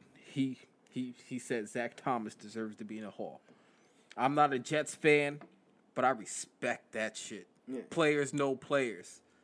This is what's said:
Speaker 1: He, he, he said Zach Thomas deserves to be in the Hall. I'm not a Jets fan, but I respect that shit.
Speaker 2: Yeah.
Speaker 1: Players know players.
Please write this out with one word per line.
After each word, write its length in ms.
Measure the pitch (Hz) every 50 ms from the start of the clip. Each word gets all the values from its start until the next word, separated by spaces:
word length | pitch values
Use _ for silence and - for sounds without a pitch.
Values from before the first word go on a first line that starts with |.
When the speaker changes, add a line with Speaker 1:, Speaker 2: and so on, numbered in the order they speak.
| - - -
Speaker 1:
He, 440 | - - - - 135 135 131 123 - - - _ _ _ _
he, 240 | - 127 127 123 120 - -
he 120 | - 127 120
said 300 | - - 131 117 107 -
Zach 280 | - 123 117 117 -
Thomas 380 | - - 139 123 117 107 104 -
deserves 420 | - 107 104 104 113 110 107 104
to 80 | - 110
be 140 | 104 107 110
in 60 | 107
the 60 | 98
Hall. 300 | - - 101 76 - - _ _ - _ _ _ _ _ _ _ _ _ _ - -
I'm 180 | - 123 135 147
not 180 | 151 147 139
a 60 | 135 127
Jets 360 | 117 - 156 151 143 - -
fan, 460 | - - 151 147 147 143 143 147 147 - - _ _ _ _ _ _ _ _ -
but 100 | 131 127
I 60 | 131
respect 840 | 131 110 92 - - - - - _ - - 120 113 - - _
that 240 | - 110 110 104 -
shit. 300 | - - - 110 95 - - _ _ _
Speaker 2:
Yeah. 140 | 123 131 120 - -
Speaker 1:
Players 460 | - 165 156 151 151 143 143 139 151
know 220 | 143 139 139 135
players. 640 | - - - 143 139 131 117 95 87 - - - - _ _ _ _